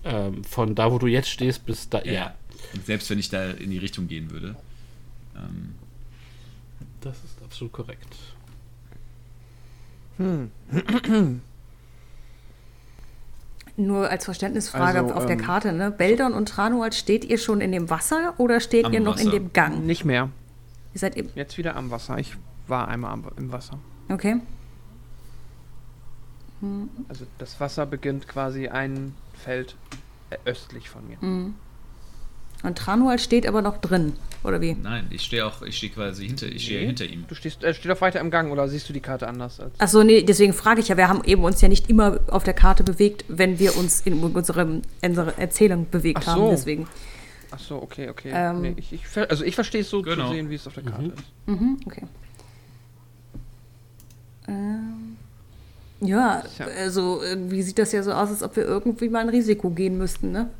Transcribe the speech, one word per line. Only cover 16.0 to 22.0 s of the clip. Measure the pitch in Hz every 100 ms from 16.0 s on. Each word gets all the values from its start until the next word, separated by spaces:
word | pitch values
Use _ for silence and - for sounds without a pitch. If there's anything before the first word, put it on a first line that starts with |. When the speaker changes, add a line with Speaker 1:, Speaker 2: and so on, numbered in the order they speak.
| 185 233 269
Speaker 4:
und | 220 214
Tranual, | - 208 240 226
steht | - - 220 -
ihr | 226
schon | - 214
in | 196
dem | 185 165
Wasser | 165 - 311 339 339
oder | 247 233
steht | 233 233 226
Speaker 2:
Am |
Speaker 4:
ihr | 226
noch | 214 208
in | 214
Speaker 2:
Wasser. | 202
Speaker 4:
dem | 185
Gang? | 175 151 156 160
Speaker 3:
Nicht | 170 165
mehr. | 123 131 - - - - - -
Speaker 4:
Ihr | 190
seid | 190 -
im | - -
Speaker 3:
Jetzt | 143 -
wieder | 165 -
am | 127
Wasser. | 117